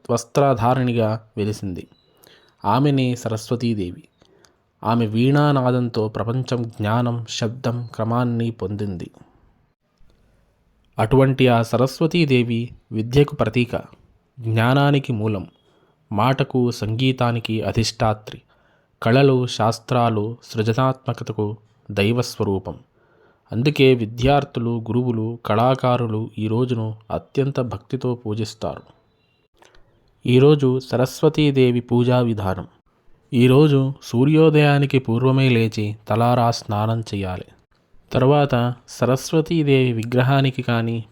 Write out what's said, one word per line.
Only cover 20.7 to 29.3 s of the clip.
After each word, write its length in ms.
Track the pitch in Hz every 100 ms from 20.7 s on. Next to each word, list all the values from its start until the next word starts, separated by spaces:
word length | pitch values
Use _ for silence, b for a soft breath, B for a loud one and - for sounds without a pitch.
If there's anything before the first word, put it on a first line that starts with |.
| 110 131 131 - 120 117 110 104 113 _ _ -
దైవస్వరూపం. 840 | 101 101 120 120 - 101 95 92 - _ b b b b b -
అందుకే 360 | 101 139 147 131
విద్యార్థులు, 800 | 123 110 117 131 143 139 127 117 117
గురువులు, 580 | 113 113 123 113 113 117 -
కళాకారులు 760 | 107 123 135 127 123 120 110 113 -
ఈ 80 | 107
రోజును 380 | 113 127 113 110 107 -
అత్యంత 500 | 85 - - 135 135
భక్తితో 520 | 123 98 - 127 127
పూజిస్తారు. 720 | 120 110 107 107 - 87 65 - _ _ _ _